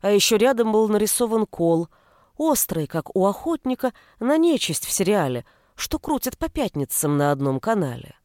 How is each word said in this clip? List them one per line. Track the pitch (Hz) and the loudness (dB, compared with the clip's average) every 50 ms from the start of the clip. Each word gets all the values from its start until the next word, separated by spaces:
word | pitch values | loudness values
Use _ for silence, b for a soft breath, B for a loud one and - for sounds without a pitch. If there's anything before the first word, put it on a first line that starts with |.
А | - 196 | 2 4
еще | 208 202 196 - 233 208 | 4 4 4 4 4 4
рядом | 214 254 269 226 233 220 214 | 4 4 4 2 0 2 4
был | 220 220 214 | 2 2 4
нарисован | 214 214 214 208 - - 240 220 220 226 214 | 2 0 0 0 0 -2 -2 0 0 0 -2
кол, | - - - 170 170 170 165 170 - b b b b b b b b b b | -2 -2 -2 0 2 2 0 -2 -4 b b b b b b b b b b
острый, | 302 320 285 - - - - 165 151 | 0 0 2 0 0 -2 -2 -4 -4
как | - - 165 - - - | -4 -4 -6 -6 -4 -2
у | 190 185 | 0 0
охотника | 196 196 - - 311 339 294 _ 262 254 - - 254 b b b b b b | 0 0 -2 -4 -4 -4 -2 _ -4 -4 -2 -2 -4 b b b b b b
на | 214 247 294 320 | 0 2 2 4
нечисть | 330 339 320 247 - - 160 - - | 4 4 2 2 0 -2 -4 -6 -6
в | - - | -6 -2
сериале, | - 190 165 214 202 165 135 127 120 - b b b b b b | -2 0 2 2 2 2 0 -2 -6 -8 b b b b b b
что | b - - - 311 | b -8 -6 -6 -8
крутят | - - 311 269 - 254 - _ | -4 -2 -4 -2 -2 -6 -6 _
по | - 330 | -8 -6
пятницам | - - 277 208 _ 147 139 - - - - 151 147 143 | -4 -4 -4 -2 _ -4 -6 -4 -4 -2 0 0 2 2
на | 143 143 143 | 2 2 0
одном | 135 139 139 135 131 | 0 0 -2 -2 -2
канале. | - 220 226 208 170 135 120 120 - - - _ _ | 0 0 0 0 0 -2 -4 -10 -14 -18 -20 _ _